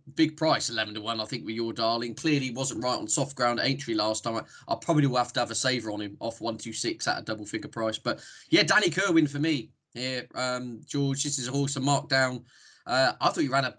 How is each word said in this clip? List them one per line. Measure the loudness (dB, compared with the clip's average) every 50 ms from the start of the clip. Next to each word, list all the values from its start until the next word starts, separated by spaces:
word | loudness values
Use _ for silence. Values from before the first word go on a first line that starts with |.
| _ -8 2
big | 2 2 2 4
price, | 0 2 2 2 2 0 -2
eleven | -2 -2 -4 -2 -4
to | -6
one, | -4 -4 -4 -4
I | -4
think, | -6 -6 -8 -6
with | -6 -4
Your | -4 -4 -4 -2
Darling. | 2 2 2 2 2 -2 -4 -6
Clearly | -2 2 2 2 2 2 -2
wasn't | -2 -2 -4 -4 -2 -2 -2
right | -2 -2 -2
on | -2
soft | -2 0 0 0 -2 0
ground | 2 2 2 2 2
at | 2
Aintree | 0 0 -2 -2 -4 -2
last | 0 0 0 0 -2 -2
time. | -2 -4
I, | -4 -6 -8 -18 -16 -4 -4
I | -4 -2
probably | 0 2 4 6 6
will | 6 4
have | 2 2 2 0
to | -2
have | -2 0
a | -2
saver | -2 0 0 0 0 -2 -4
on | -6 -4
him | -6 -8 -8 -6
off | -6 -6 -6 -4
one | -6 -6 -6
two | -6 -8 -10 -8
six | -4 -4 -4 -4 -2 -2
at | -4 -4
a | -4 -4
double | -6 -8 -8 -6
figure | -8 -8 -8 -8 -6
price. | -6 -4 -2 -2 -4
But | -2 -4 -4 -4 -4 -8 -20 -20 -16 -4 2
yeah, | 2 4
Danny | 4 6 4 4 4 4
Kirwan | 2 2 2 4 6 4 4
for | 4 0 -2
me | 0 0 0 -2 -4 -8 _ _ _ _ -12
here, | -8 -6 -4 -4 -6 -8 -8 -4
um, | -2 -2 -2 -2 -2 -4 -8 -10 -12 -12
George. | -6 -2 0 0 0 0 -2 -2
This | -4 -4 -4
is | -4
a | -2
horse | -2 0 0 0 -2
to | -2
mark | 2 2 2 2 2 2
down. | 2 2 2 2 0 -6 -12 _ _ _ -20 -20 -20 _ -6
Uh, | 0 2 4 4 2 2 2
I | 0 0
thought | 2 2
he | 0
ran | 2 2 2 0
a, | 0 -6